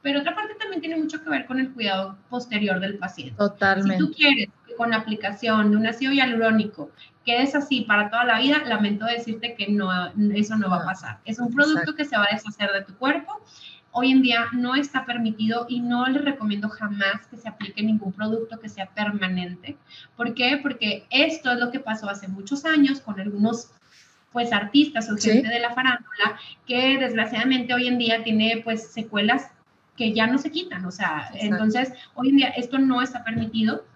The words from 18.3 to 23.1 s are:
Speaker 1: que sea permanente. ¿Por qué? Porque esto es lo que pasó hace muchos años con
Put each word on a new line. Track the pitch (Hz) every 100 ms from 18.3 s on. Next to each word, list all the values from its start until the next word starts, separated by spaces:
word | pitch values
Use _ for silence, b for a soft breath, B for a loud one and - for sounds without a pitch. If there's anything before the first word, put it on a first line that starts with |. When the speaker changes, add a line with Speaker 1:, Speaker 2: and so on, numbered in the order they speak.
| 226 226 226
Speaker 1:
que | 214
sea | 202 196
permanente. | - 208 208 185 185 180 180 - - _ B B -
¿Por | 240
qué? | 240 247 285
Porque | 285 254 214 202 -
esto | 254 320 320 262
es | 240
lo | 240
que | 269
pasó | - 220 208
hace | 196 185
muchos | 190 - 285 320
años | 311 277 277
con | -